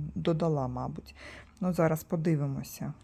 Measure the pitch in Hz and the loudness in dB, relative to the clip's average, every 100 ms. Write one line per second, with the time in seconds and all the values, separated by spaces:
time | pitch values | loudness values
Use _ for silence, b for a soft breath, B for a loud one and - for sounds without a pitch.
0 | 147 - 160 160 170 147 127 123 135 151 | -2 -2 2 2 2 2 0 -2 -6 -6
1 | - B B B B - 185 175 160 156 | -12 B B B B -4 0 4 4 2
2 | - 175 165 151 143 135 - - - - | 0 0 2 2 2 -2 -6 -8 -8 -8